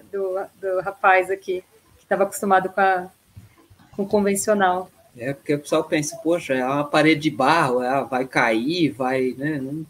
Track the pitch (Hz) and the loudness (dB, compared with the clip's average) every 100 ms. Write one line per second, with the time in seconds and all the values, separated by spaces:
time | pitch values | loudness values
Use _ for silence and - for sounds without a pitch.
0 | - 196 190 185 - _ 190 185 185 196 | -10 -6 -4 -6 -8 _ -6 -4 -4 0
1 | 196 185 180 190 - 185 - _ _ _ | 4 4 2 -4 -6 -8 -8 _ _ _
2 | - 190 196 - 202 190 185 208 190 180 | -4 0 0 -2 2 2 2 2 2 2
3 | 180 - _ - - _ _ _ _ - | -4 -16 _ -20 -20 _ _ _ _ -8
4 | 196 208 202 196 - 208 185 180 185 _ | 0 2 2 0 0 2 2 0 -6 _
5 | _ 123 123 139 - 147 - 160 156 160 | _ -10 -8 -6 -4 -4 0 -2 0 -2
6 | 147 - 156 175 160 131 127 143 147 156 | -2 -6 -2 -2 -2 -2 0 -2 0 4
7 | 151 151 151 - 131 165 143 123 123 135 | 4 4 0 0 2 2 2 0 0 -2
8 | 117 127 131 131 120 113 127 180 151 113 | -2 -4 -2 0 2 2 0 0 0 0
9 | 127 131 127 123 147 151 131 151 156 | -2 -2 -2 -4 -6 -6 -6 -10 -12